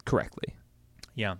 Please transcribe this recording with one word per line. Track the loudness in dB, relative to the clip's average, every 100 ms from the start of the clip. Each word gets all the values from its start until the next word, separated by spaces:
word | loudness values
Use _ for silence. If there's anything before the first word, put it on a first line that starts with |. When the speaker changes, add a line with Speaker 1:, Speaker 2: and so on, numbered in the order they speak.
| 2
Speaker 1:
correctly. | 2 2 -6 -8 -10 -20 -20 -20 -20 -14
Speaker 2:
Yeah, | -4 -2